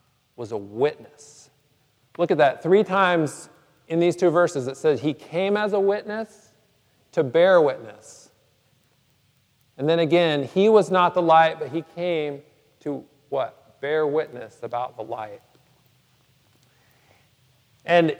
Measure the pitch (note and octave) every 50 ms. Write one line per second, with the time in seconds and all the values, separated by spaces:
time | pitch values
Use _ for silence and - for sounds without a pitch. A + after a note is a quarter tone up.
0 | _ _ _ _ _ _ _ B2 A#2 G#2 A2+ G#2 G2+ G2+ G#2 A#2 C3+ D3+ - -
1 | - - _ _ - - - - - _ _ _ _ _ _ _ _ _ _ _
2 | _ _ - - F3 - F3+ D3 D3 C3 - - - E3 F#3 G#3+ G#3+ F3+ F#3 G3
3 | F#3+ F3+ F3 E3 D#3 C3+ - - - - _ _ _ _ _ _ _ - E3 E3+
4 | F3 F3 E3 - F#3 E3+ D3+ F3 F3 D#3+ - C#3 B2 C3 C3 - - D#3 C#3+ A2+
5 | B2 D#3 C3+ - - - D#3 F3 F#3+ G3+ G3+ G#3 G#3+ G#3 G3+ G3+ G3 G3 G3+ G#3+
6 | - G#3+ G#3 A3 A3 - - _ _ _ _ _ _ _ _ _ _ _ _ _
7 | _ _ - E3+ D3 B2+ A#2+ E3 F3 F#3+ F#3 E3+ D3+ C#3 B2+ - A2+ G#2+ G#2 -
8 | - - - - - _ _ _ _ _ _ _ _ _ _ _ _ _ _ _
9 | _ _ _ _ _ _ _ _ _ _ _ _ _ _ _ C3 C#3 D#3 E3 E3
10 | E3 C#3 E3 F3 E3+ D#3+ D3 C#3+ C3 B2 - F#3+ G3 A3 A3 G#3 F3 D3+ F#3+ F#3
11 | F3 E3+ F3 F#3 E3+ D#3+ D#3+ E3 E3 D#3+ D#3 D3+ D3+ B2+ C#3 E3 D#3 - _ F3
12 | F3 F3+ E3+ D#3 D3+ D3 C#3+ C#3 - _ _ _ _ _ _ _ _ D3+ - D#2
13 | - _ _ _ _ _ C3+ C3+ B2 - - _ _ _ _ _ C#3 C#3+ D#3 D#3
14 | D#3 C#3+ C#3+ D#3+ D3+ D3+ B2+ A#2+ A2+ G#2+ - _ A#2+ A#2 A#2+ A#2+ B2+ B2+ - G#2+
15 | A2 A2+ A#2+ A#2 A2 G#2+ G2+ - _ _ _ _ _ _ _ _ _ _ _ _
16 | _ _ _ _ _ _ _ _ _ _ _ _ _ _ _ _ _ _ _ _
17 | _ _ _ _ _ _ _ _ _ _ _ _ _ _ _ _ _ D3+ E3+ F3
18 | E3 D#3 -